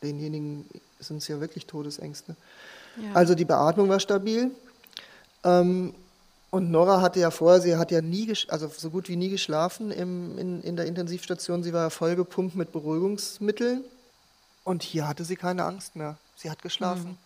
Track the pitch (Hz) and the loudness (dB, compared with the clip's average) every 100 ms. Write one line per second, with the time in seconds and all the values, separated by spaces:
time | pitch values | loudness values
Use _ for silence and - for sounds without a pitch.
0 | 147 147 156 156 147 147 - - - _ | -10 -8 -8 -6 -8 -10 -14 -20 -20 _
1 | - 151 - 151 151 165 - 156 147 147 | -12 -10 -8 -8 -8 -10 -12 -10 -10 -10
2 | 151 147 - 160 - - - - - - | -14 -14 -16 -18 -20 -20 -20 -20 -20 -14
3 | 214 196 175 175 165 156 147 165 196 196 | 0 4 6 4 4 4 4 4 4 4
4 | 196 202 202 220 254 262 - _ _ - | 2 0 2 0 0 -2 -14 _ _ -20
5 | - - _ _ 180 180 180 180 180 - | -20 -20 _ _ 4 6 6 2 -2 -8
6 | - _ _ _ _ 190 175 160 175 196 | -20 _ _ _ _ -2 2 6 6 6
7 | 180 185 165 165 165 180 175 165 170 170 | 4 4 2 4 8 8 8 2 2 0
8 | 160 180 220 208 - 156 151 - 165 170 | 0 -2 -2 -4 -4 -6 -6 -10 -8 -6
9 | 180 175 185 196 - 156 170 - 214 - | -4 -4 -2 -2 -2 0 -2 -4 -8 -6
10 | 180 180 175 180 185 175 170 175 165 175 | -6 -6 -8 -8 -6 -6 -6 -6 -4 -4
11 | 175 180 - 175 - 175 170 170 165 - | -6 -8 -6 -8 -4 -4 -2 0 0 0
12 | 165 175 175 - 185 180 165 165 151 160 | 0 2 0 -2 -2 -2 -4 -4 -2 0
13 | 190 202 - - 208 214 240 254 262 - | 0 -2 -6 -4 -2 0 0 -2 -6 -18
14 | _ _ _ _ _ _ - 180 - 160 | _ _ _ _ _ _ -4 -4 -4 -4
15 | 151 147 170 185 180 180 170 190 - - | -4 -6 -8 -6 -4 -2 -4 -6 -12 -10
16 | 151 156 _ - 165 156 175 - 180 180 | -10 -12 _ -16 -12 -12 -8 -4 -4 -4
17 | 175 185 | -8 -14